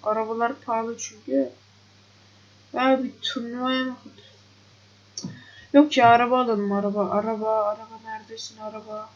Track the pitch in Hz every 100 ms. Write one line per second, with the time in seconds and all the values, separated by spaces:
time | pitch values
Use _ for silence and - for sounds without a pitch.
0 | 214 214 220 226 233 277 - 226 226 226
1 | - 214 - 269 254 - _ _ _ -
2 | - - - - - - - 247 262 262
3 | 254 - - 262 233 247 254 262 262 254
4 | - - - - - - - - - -
5 | _ - - - - - - 285 294 269
6 | 233 233 240 254 233 214 202 202 202 208
7 | 196 202 220 220 220 220 208 214 220 220
8 | 220 220 214 226 - 220 214 214 214 214
9 | 214